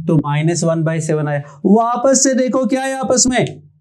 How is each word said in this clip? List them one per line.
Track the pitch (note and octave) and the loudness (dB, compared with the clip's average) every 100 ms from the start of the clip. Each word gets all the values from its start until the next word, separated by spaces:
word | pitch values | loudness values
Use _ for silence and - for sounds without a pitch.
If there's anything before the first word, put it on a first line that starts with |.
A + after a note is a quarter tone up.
| - | 0
तो | D#3+ | 0
माइनस | C#3+ D3 D#3+ E3+ | 0 0 0 0
वन | E3+ E3 | 0 0
बाई | D#3+ D#3+ | 0 -2
सेवन | D#3 D#3 D3 | -2 -2 -2
आया। | C#3+ C#3 - G3 | -4 -8 -4 2
वापस | G#3+ A3+ A#3+ C4 C4 | 4 4 0 2 2
से | C4+ | 2
देखो | B3+ B3+ C4 C4 | 0 0 0 -2
क्या | C4 | -2
है | C4+ C4+ | -4 -4
आपस | C4 B3+ C4+ | -2 0 2
में, | B3+ E3+ - - _ | 0 -2 -6 -20 _